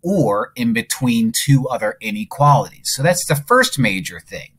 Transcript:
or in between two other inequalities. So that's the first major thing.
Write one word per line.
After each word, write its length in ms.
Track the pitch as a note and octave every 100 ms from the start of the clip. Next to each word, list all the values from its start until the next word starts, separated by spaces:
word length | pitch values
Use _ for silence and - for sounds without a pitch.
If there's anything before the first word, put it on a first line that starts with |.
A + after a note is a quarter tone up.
or 500 | F3 G3 A2+ G2+ - -
in 160 | A#2
between 580 | A2+ - - B2+ A#2 A2+ - -
two 240 | C3+ C3
other 260 | A#2+ C3 -
inequalities. 920 | A2 G#2 G#2+ - D3 C3+ G2+ - -
So 80 | -
that's 240 | E3+ F3+ -
the 100 | D3
first 440 | - B3+ A#3 -
major 400 | A2 F#2+ - E2+
thing. 300 | - E2+ -